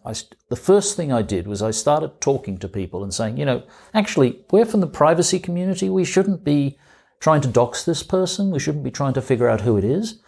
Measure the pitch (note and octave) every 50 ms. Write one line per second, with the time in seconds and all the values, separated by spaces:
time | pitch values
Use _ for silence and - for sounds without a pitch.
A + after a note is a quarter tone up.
0 | _ A#2+ A2 - - - - _ _ _ - - - - G3 G3+ G3 - - -
1 | E3+ C#3+ B2+ A#2 G#2+ - G#2 F2+ E2+ G2+ G#2 G2 G#2+ A2 A2 - - D3 D3 D#3
2 | A#2+ - - _ - C#3+ C#3 B2+ - G2+ G2 F#2 - F#2 - G#2 F#2 F2 - F2+
3 | G2+ G2 F#2 - A#2 G#2+ A2+ C#3 D3 C#3 B2 A#2+ - - - - - - - A3
4 | G3+ - - E3 C3+ A#2+ - - - _ - G#3 A#3 A3+ - G#3 F3+ C#3+ - -
5 | D3 D#3 E3+ E3 F3+ - F#3+ F3+ - F3+ F3 F3 F3+ F#3+ F#3 F3+ F#3+ F#3+ F#3+ F#3+
6 | F3 E3+ - F#3+ F#3+ G3+ F#3+ E3 - D3 D3 D3 C#3 C#3 - _ _ _ _ _
7 | _ _ _ _ - D#3 D#3 D3+ C#3 B2 G#2+ A#2+ B2 - - - - F3 E3 -
8 | - - - F#3 F#3 F3 - - G3+ G3 F3 C#3+ C#3 D#3 D3 D3+ C3+ B2+ - -
9 | C#3+ C3+ B2+ C3+ A2+ - C3 A2+ A#2+ A#2 A2+ G2+ G2 A#2+ A2 G2+ F#2 A2 C#3+ F#3+
10 | A3+ A3 - - _